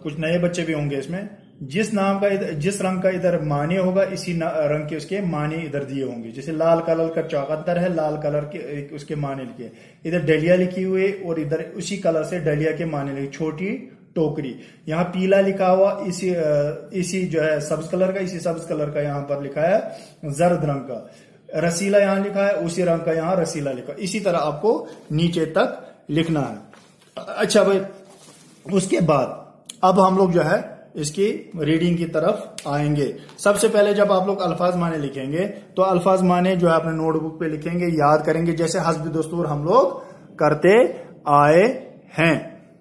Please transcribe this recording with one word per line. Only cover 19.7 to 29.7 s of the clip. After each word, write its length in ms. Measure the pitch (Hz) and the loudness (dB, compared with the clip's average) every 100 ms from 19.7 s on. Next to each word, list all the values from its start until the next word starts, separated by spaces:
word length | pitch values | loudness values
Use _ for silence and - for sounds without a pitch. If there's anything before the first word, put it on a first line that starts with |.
| 208 - - - - 156 | 2 0 -12 -18 -14 -10
जर्द 400 | 139 175 170 147 | 0 2 2 0
रंग 160 | 139 | -2
का, 280 | 127 117 - - - _ _ - | -6 -12 -12 -20 -20 _ _ -2
रसीला 440 | 170 170 196 202 | -2 0 2 4
यहाँ 200 | 202 196 | 4 2
लिखा 220 | 202 202 202 | 0 0 0
है, 60 | 202 | 0
उसी 280 | 170 170 | -2 -2
रंग 180 | 175 165 | 0 0
का 120 | 165 | 0
यहाँ 220 | 160 160 190 | -2 0 0
रसीला 360 | 160 160 143 | 0 -2 -6
लिखा, 220 | 123 - | -6 -10
इसी 260 | - 190 220 | -8 -6 -2
तरह 180 | 190 175 | 0 0
आपको 500 | 151 147 208 269 - - - | -2 -2 0 0 -2 -16 -6
नीचे 340 | 151 170 175 156 | 0 0 0 0
तक 520 | - 254 - - - _ | 0 0 -2 -16 -20 _
लिखना 320 | 147 165 156 | -2 0 0
है। 160 | 127 107 - - _ _ _ - - - | -2 -8 -16 -20 _ _ _ -14 -10 -4
अच्छा 260 | 214 214 | 2 4
भाई, 180 | 190 196 - - - - - - - - - | 4 2 -2 -12 -20 -20 -20 -20 -20 -20 -2
उसके 260 | 190 180 370 | 0 2 0
बाद 520 | 160 143 120 - - - _ | 4 4 2 -6 -16 -20 _